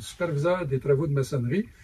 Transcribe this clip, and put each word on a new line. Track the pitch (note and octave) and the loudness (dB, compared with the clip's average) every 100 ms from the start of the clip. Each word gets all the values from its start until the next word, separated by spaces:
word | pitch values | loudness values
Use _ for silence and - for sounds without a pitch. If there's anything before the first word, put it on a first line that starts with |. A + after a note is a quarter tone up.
superviseur | - - E3+ C#3+ E3 F#3 D#3+ | -14 -4 -2 0 2 0 0
des | C3 | -2
travaux | C#3+ C#3 D#3+ | 2 2 2
de | |
maçonnerie | C#3 C3 C#3 A#2+ F3+ A#3 - | 0 0 -2 0 0 -2 -10